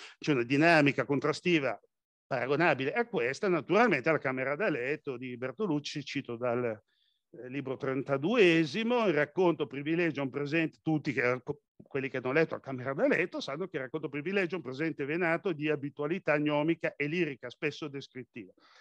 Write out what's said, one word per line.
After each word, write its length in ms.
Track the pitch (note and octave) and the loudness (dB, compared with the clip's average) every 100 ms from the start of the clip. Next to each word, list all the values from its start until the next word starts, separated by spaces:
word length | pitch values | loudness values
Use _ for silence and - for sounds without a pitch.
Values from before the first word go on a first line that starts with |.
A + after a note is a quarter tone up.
| - - | -20 -6
c'è 140 | - | 0
una 100 | C3+ | 0
dinamica 600 | A#2+ C#3 E3 D#3+ C#3+ C3+ A#2+ | 2 4 6 8 6 2 0
contrastiva 760 | C#3 D3 C#3+ F3+ D#3+ C3 G2+ _ _ _ _ - | 0 0 0 2 2 0 -4 _ _ _ _ -6
paragonabile 680 | C3 B2+ C#3+ E3+ C3 C3 | -4 0 2 4 2 0
a 120 | - A#3+ | -2 -2
questa, 420 | F3 A#2+ C3+ G#3 | 0 -2 0 0
naturalmente 640 | F3 - G3 A#3+ D3 C#3 | 0 2 4 4 4 2
alla 100 | D3 | 0
Camera 360 | C#3 C3 C3 D3 | 0 -4 -4 -2
da 140 | G#3 | -2
letto 480 | C#3 B2 D3+ D3 B2 | -2 -2 -4 -6 -8
di 200 | B2+ B2 | -8 -6
Bertolucci, 640 | C3 B2+ G#3+ D3 C#3+ D3+ | -6 -4 -2 -2 -2 -8
cito 320 | C#3 C#3+ C3+ A#2 | -6 -6 -6 -4
dal, 460 | B2 A#2+ A#2+ G#2+ _ _ _ _ _ A2 | -2 0 -2 -4 _ _ _ _ _ -16
eh, 140 | B2+ | -10
libro 280 | C#3 C3 B2 | -8 -6 -6
trentaduesimo, 1300 | C3+ C3 - D3+ D#3+ B3 F3+ E3 D#3 D#3+ A3+ B3 G#3+ | -4 -4 -2 0 2 6 6 6 2 0 0 2 4
il 60 | |
racconto 520 | D3 C#3+ F3 F3+ D#3 D3 | 2 0 2 2 2 -2
privilegia 560 | C3+ C#3+ E3 E3+ C3+ | -4 -2 0 0 0
un 80 | C#3 | -4
presente, 480 | C#3 C#3+ E3 D#3 - | -4 -2 0 0 -2
tutti 300 | D#3+ D#3 C#3+ | 0 0 0
che, 280 | B2 B2 B2+ - C#3+ _ - | 0 2 0 -4 -10 _ -20
quelli 260 | - C#3 C3 | -8 -6 -4
che 100 | C3 | -4
hanno 140 | B2+ | 0
letto 220 | D3 D#3+ | 2 2
la 60 | A2 | -2
Camera 340 | C3+ C3 B2 | -8 -6 -4
da 140 | C3+ C#4 | 0 2
letto 320 | B3 F3 D4+ | 2 0 -4
sanno 280 | F#3 C#3+ F#3 | -8 -6 -6
che 100 | D3 | -6
il 60 | |
racconto 240 | C3 D#3 D3 | -6 -6 -6
privilegia 480 | C#3+ D3+ G3+ F3 F#3 | -6 -2 -2 0 -4
un 60 | |
presente 420 | B2+ C3 D#3+ D3 | -6 -4 -4 -2
venato 480 | C#3 E3 E3+ E3 G3 | -4 -2 0 0 -2
di 160 | D3+ D3+ | -2 -2
abitualità 720 | D3+ C#3 - D3 F#3+ - D3+ | -2 -4 -6 -4 -2 0 2
gnomica 580 | D3+ D3 D#3 E3 D#3+ - | 2 2 2 0 -2 -2
e 120 | D3 | -2
lirica, 420 | F3 D#3 C3 B2 | 0 -2 -4 -12
spesso 380 | - D3+ - D3+ | -6 -6 -4 -8
descrittiva. 640 | C#3 C3 B2+ A#2+ B2 F2+ _ _ - | -10 -12 -14 -14 -14 -16 _ _ -20